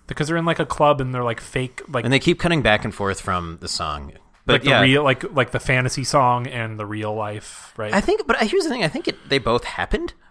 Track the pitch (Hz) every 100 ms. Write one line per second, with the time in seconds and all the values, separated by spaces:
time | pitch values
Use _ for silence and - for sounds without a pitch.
0 | - - 151 170 165 160 151 - 147 143
1 | 127 127 120 113 - 131 127 - - 127
2 | 120 135 175 170 175 160 113 107 110 -
3 | 98 92 - 90 85 82 - - 80 73
4 | 69 - - _ - 131 139 120 131 139
5 | 139 123 - 135 120 127 - 127 127 143
6 | 123 147 123 123 123 123 113 107 104 107
7 | 107 107 107 104 - - - - 107 196
8 | 208 427 - 269 214 381 320 247 160 -
9 | 330 - - 139 113 120 - - 90 254
10 | 339 - _